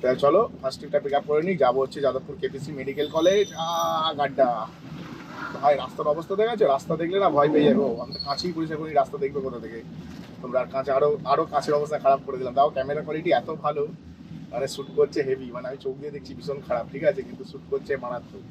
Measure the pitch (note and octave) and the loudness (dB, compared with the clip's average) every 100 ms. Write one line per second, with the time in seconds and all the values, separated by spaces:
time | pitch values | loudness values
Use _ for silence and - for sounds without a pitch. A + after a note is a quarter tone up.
0 | B2+ B2+ C#3 F3 A3+ - C3 - - D3 | 2 4 6 6 4 -2 -6 -6 -2 -2
1 | G#3+ G3 - D3+ E3+ F3+ B2+ B2+ C3 D3+ | 0 -2 2 0 2 2 2 4 0 0
2 | C#3 B2+ - C#3 C3 C3+ C3 C#3+ C3 C#3 | 0 0 -6 -6 -6 -6 -8 -8 -8 -4
3 | D3 D#3+ E3 G3+ F#3+ E3 E3 E3+ E3+ E3 | -2 4 4 6 2 -2 -2 0 0 2
4 | D#3+ D3 C#3 C3 B2+ A#2 A2 - - - | 0 0 -2 4 2 2 -4 -10 -16 -14
5 | - - - - - - C#3 C#3+ C3 - | -12 -12 -14 -12 -10 0 2 2 0 -4
6 | D3+ D3+ E3 G3 A3 A3+ F#3 C3+ D#3+ D#3+ | -2 -2 -2 0 0 4 4 4 0 -2
7 | E3+ F#3+ F#3+ D3 D3 D3+ D3 C3+ C3+ A#2 | 0 2 4 6 6 6 6 6 4 0
8 | - - - C#3 F3 D#3+ D#3+ D#3 D#3 D3 | -6 -8 -6 -4 -2 -2 -4 -4 0 2
9 | C3 C#3 C3+ C#3 C3 A#2+ A2 A2+ - - | 2 0 -4 -2 -6 -8 -10 -12 -12 -14
10 | - - - - B2+ B2 B2 C3+ C3 C3+ | -14 -16 -16 -12 -2 0 0 -4 2 4
11 | D3 D3 - C#3+ D#3+ D3 D3 D3 D3 D3+ | 4 2 2 2 2 0 2 0 2 2
12 | C3 C#3 C3 C3+ B2+ B2+ D3 C3+ C3 D3+ | 4 4 2 -6 -2 4 4 4 -2 -2
13 | D3 D#3 E3 - D#3+ D3+ D3+ D3+ D3 - | -4 -4 2 2 2 -4 -2 -2 -4 -6
14 | - - - - - A#2 C3+ - C3 D3 | -18 -18 -16 -16 -10 -6 -4 -6 -6 2
15 | D3 D#3+ C3+ C3 B2+ A#2+ B2 C3+ C3+ C3 | 2 2 -2 -2 -4 -10 -10 -8 -8 -8
16 | D3 C#3+ - - - C#3 - B2 A2+ C3+ | -10 -12 -14 -14 -8 -10 -4 -4 -4 0
17 | D3+ C3+ A#2+ - - C3+ - C#3 - C#3 | 0 0 -6 -12 -14 -16 -6 -6 -2 -4
18 | B2 A#2+ A#2 G2+ - | -4 -8 -10 -18 -18